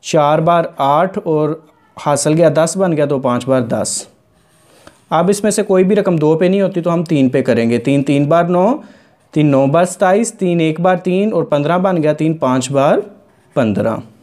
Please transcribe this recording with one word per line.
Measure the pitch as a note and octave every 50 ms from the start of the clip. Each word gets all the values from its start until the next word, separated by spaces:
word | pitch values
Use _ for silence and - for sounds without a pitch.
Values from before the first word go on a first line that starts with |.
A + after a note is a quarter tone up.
| -
चार | - - D#3+ D3 D3 D3+ D#3
बार | D#3+ E3 E3+ E3+ E3 - - -
आठ | C#3+ C3+ C#3+ D3+ F3 F#3 F#3 G#3
और | G3 F3 D#3 D3+ D3+ D3 D#3 D#3+ - _ _ _ _ _ _
हासिल | - - D3+ D3 C#3 - E3 D3+
गया | D#3+ E3+ -
दस | C#3 D3+ D#3+ E3 -
बन | F#3+ F#3+ F3+ E3
गया, | D3 D3
तो | C#3+ D3 C3+
पाँच | B2+ C3 B2 B2 B2
बार | C3 C3 C3 B2
दस। | A2 A2+ A2 G2+ - - - - - _ _ _ _ _ _ _ _ _ _ _ _ _ _ _ - _ _ _ _ E3+
अब | D#3+ F3 F3+
इसमें | G#3 G3+ G3+ G#3+
से | G3+ - G3+
कोई | - F#3+ F#3 F#3
भी | F3+ G#3+
रकम | G3+ G3+ G3+ F3 D#3+
दो | D3 D3+ D#3+
पे | D#3+ F#3 F3+
नहीं | F#3+ G3+
होती, | G3 F#3 F#3+ F3+
तो | D#3+ F3+
हम | E3+ E3+ F3
तीन | E3 E3+ C#3+ C3+ B2+
पे | B2+ C#3 B2
करेंगे। | - B2 A2+ A#2 A#2 A#2+ A#2
तीन | A#2 - C#3 C#3+ C3+
तीन | D3+ D3 C#3+ C#3+
बार | C#3+ E3 E3+ E3+ E3+
नौ, | F3+ F3 F#3 G#3+ C4 D#4 - - - _ _ _ _ _ _ _ -
तीन | D#3 D3+
नौ | D3+ C#3 C3+ C3+
बार | C3+ C#3+ E3 F3+
सत्ताईस, | F3+ F#3 - G#3 F#3 F#3+ G#3 A#3 A3+ - -
तीन | G3 F3+ F3 E3+
एक | D#3+ D#3+ D#3 D#3+
बार | E3+ F#3 F#3 F3
तीन | F3+ F#3 F3+ F#3 G3+ G#3+ A3
और | E3+ D#3+
पन्द्रह | D#3+ - D3 C#3+ D3+ E3+ F3+
बन | F#3 G3 F#3 E3+
गया, | D3 D3+ D3+
तीन | D3+ D#3 D#3+ D#3+
पाँच | D#3+ - C3 B2+ C3 B2+ B2+
बार | C#3 C#3 C3+ D3+ G3 G4 G#4 - - - _ _ _ _ _ _ _
पन्द्रह। | - B2+ A2 G2+ - C3 A2+ A2 G#2+ - - - _